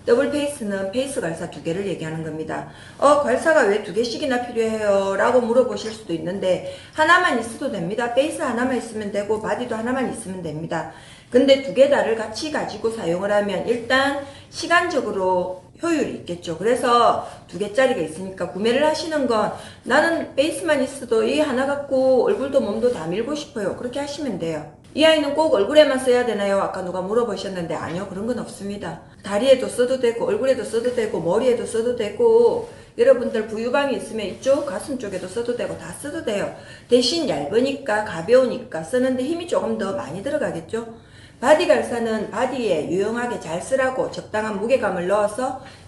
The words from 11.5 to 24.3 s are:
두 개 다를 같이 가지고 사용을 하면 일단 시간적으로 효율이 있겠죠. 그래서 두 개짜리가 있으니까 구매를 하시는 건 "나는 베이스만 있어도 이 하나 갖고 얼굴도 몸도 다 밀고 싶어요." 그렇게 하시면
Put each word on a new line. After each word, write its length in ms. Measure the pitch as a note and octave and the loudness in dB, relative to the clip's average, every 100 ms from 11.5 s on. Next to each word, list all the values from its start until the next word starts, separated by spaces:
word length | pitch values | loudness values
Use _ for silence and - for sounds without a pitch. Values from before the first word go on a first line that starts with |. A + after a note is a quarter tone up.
| C4+ | 6
두 120 | - | 4
개 160 | B3 C#4 | 4 6
다를 260 | B3 G#3+ A3 | 6 2 -2
같이 360 | A3 - D#4 | -4 -6 -6
가지고 360 | C4 - G3+ A3+ | -4 -6 -4 -4
사용을 440 | A3+ E3+ F3+ G3+ | -2 -2 0 2
하면 340 | G#3 G3+ F3+ G3 | 2 2 -2 -2
일단 520 | A#3+ B3+ C4 C#4 C#4+ - - - | -2 2 2 2 -2 -8 -16 -16
시간적으로 1120 | - E4 E4+ E4+ D4 G#3+ G3 F#3 F3+ F3 - - - | -10 2 2 2 -2 -2 0 2 2 0 -6 -14 -6
효율이 300 | E4 D#4 G#3 A#2+ | -2 0 0 -4
있겠죠. 380 | - F3 F3+ D#3+ | -8 -10 -8 -4
그래서 680 | G#3+ B3 B3+ A#3+ G#3+ - - - - | 0 2 4 6 6 2 -4 -16 -14
두 100 | F3 | -8
개짜리가 400 | G3+ A#3 C4 A#3+ | -2 2 2 2
있으니까 520 | D#3 - F#3+ F#3 F3 | -4 -6 -10 -6 -8
구매를 340 | F#3 A3+ B3+ D4+ | -2 0 2 2
하시는 400 | D4+ E4 D4+ B3 | 0 -2 -2 0
건 240 | A3 - - - - | 0 0 -4 -14 -14
"나는 500 | A3 C#4 E4 D#4+ - - | 2 4 4 0 -2 0
베이스만 460 | D#4 D#4+ E4+ C#4+ | 0 0 0 0
있어도 400 | C4 - - A3 A3 | 0 -4 -2 0 2
이 160 | C4+ | 2
하나 240 | A#3+ B3 C#4 | 0 0 -2
갖고 600 | C#4+ C#4+ C4 C4 B3 - | -2 -2 2 4 4 4
얼굴도 340 | G#3 C4+ C4+ | 0 0 0
몸도 320 | G#3 A3 B3 | 0 0 0
다 140 | F3 D#3+ | -2 -4
밀고 280 | F#3+ B3 D4 | -4 -4 -6
싶어요." 400 | - A3+ F#3 - | -8 -6 -6 -6
그렇게 240 | B3 C#4 | -8 -6
하시면 400 | C#4+ E4 C#4 | -8 -6 -6